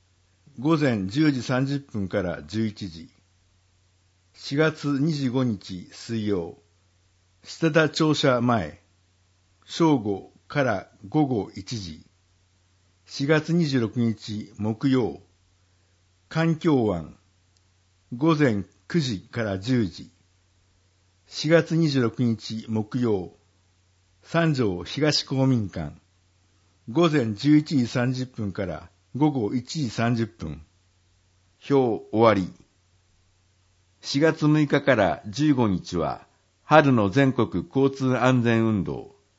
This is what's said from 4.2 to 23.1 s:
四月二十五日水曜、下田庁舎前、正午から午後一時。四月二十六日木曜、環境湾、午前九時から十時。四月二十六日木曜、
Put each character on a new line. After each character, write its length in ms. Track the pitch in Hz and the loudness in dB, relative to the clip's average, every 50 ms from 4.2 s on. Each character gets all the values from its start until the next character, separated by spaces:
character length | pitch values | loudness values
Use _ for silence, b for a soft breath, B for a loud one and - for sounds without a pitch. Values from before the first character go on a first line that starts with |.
| _ _ _ | _ _ _
四 200 | - - - 139 | -18 -12 -6 -2
月 440 | 143 156 160 151 - - 143 143 131 | 0 0 0 0 -2 -4 -4 -2 0
二 120 | 143 165 | 0 0
十 200 | 156 143 139 127 | -2 -2 -2 -2
五 120 | 113 135 131 | -2 0 0
日 460 | 123 110 95 - - 95 87 90 - | -2 -2 -4 -8 -12 -12 -12 -12 -16
水 360 | - - - - 117 113 107 104 | -20 -18 -10 -6 -6 -4 -2 -2
曜、 320 | 101 90 85 85 - _ _ _ _ _ _ _ _ _ _ _ _ _ _ _ _ _ | -2 -2 -4 -8 -12 _ _ _ _ _ _ _ _ _ _ _ _ _ _ _ _ _
下 300 | _ - - - 165 160 | _ -18 -8 -2 -2 2
田 180 | 151 165 156 147 | 2 2 2 2
庁 240 | - - 160 156 147 | 0 0 0 2 2
舎 260 | - - 139 127 123 | 2 2 2 2 2
前、 440 | 120 123 120 110 85 73 - - _ _ _ _ _ _ _ _ _ _ _ _ _ _ _ _ _ | 2 2 0 0 -2 -4 -10 -16 _ _ _ _ _ _ _ _ _ _ _ _ _ _ _ _ _
正 320 | - - - 170 160 151 127 | -12 -4 0 2 2 2 2
午 340 | 101 104 98 92 - - _ _ _ - | 0 -4 -6 -6 -8 -16 _ _ _ -8
か 160 | - 147 135 | -4 -2 -2
ら 280 | 120 107 92 90 - _ _ 104 98 | -2 -2 -4 -6 -12 _ _ -14 -4
午 160 | 104 151 156 | 0 0 0
後 260 | 135 127 107 92 - - | 0 0 -2 -4 -6 -8
一 260 | 104 95 - 127 110 | -16 -12 -10 -10 -10
時。 240 | 98 85 78 80 - _ _ _ _ _ _ _ _ _ _ _ _ _ _ _ _ _ _ _ _ - | -10 -12 -14 -16 -20 _ _ _ _ _ _ _ _ _ _ _ _ _ _ _ _ _ _ _ _ -16
四 180 | - - 139 | -10 -6 0
月 260 | 139 160 185 - - 165 | 2 2 2 2 0 0
二 120 | 175 170 | 0 2
十 140 | 143 135 127 | 2 2 0
六 200 | 113 104 - 123 | 0 0 -2 0
日 540 | 117 117 107 - - - 107 104 - 98 - - | 0 0 0 -4 -8 -10 -10 -10 -10 -12 -10 -6
木 320 | 104 110 113 - - 139 | -4 -4 -4 0 0 2
曜、 320 | 131 127 113 90 73 - - _ _ _ _ _ _ _ _ _ _ _ _ _ _ _ _ _ _ _ _ - | 2 2 0 0 -4 -8 -16 _ _ _ _ _ _ _ _ _ _ _ _ _ _ _ _ _ _ _ _ -8
環 280 | - 160 165 165 165 156 | -4 -2 0 0 0 0
境 280 | - 165 147 131 113 | 2 2 2 4 2
湾、 300 | 104 92 85 78 73 85 _ _ _ _ _ _ _ _ _ _ _ _ _ _ _ _ _ _ - | 2 0 -2 -6 -10 -16 _ _ _ _ _ _ _ _ _ _ _ _ _ _ _ _ _ _ -14
午 240 | 127 120 147 165 160 | -8 -2 2 2 4
前 280 | 143 151 127 107 101 92 - _ _ _ - | 4 4 2 2 0 -4 -8 _ _ _ -2
九 120 | - 175 | -2 -2
時 220 | 143 127 110 90 | 0 0 -4 -6
か 200 | - - - 117 | -8 -10 -8 -6
ら 160 | 113 104 95 95 | -4 -4 -4 -6
十 300 | 98 120 131 123 110 87 | -4 -2 0 0 0 0
時。 240 | 80 - - - _ _ _ _ _ _ _ _ _ _ _ _ _ _ _ _ _ _ _ _ _ _ _ | -4 -10 -20 -20 _ _ _ _ _ _ _ _ _ _ _ _ _ _ _ _ _ _ _ _ _ _ _
四 240 | _ - - - 151 | _ -12 -6 0 4
月 260 | 165 165 156 - 165 | 4 4 4 4 2
二 140 | 160 170 151 | 2 2 2
十 100 | 135 135 | 2 2
六 200 | 123 113 113 - 127 | 2 0 0 0 0
日 420 | 120 113 104 - - 110 110 107 - | 0 0 -2 -4 -10 -10 -10 -8 -4
木 320 | 110 110 104 - - 127 | -4 -4 -4 -2 -4 -2
曜、 340 | 123 117 | 0 0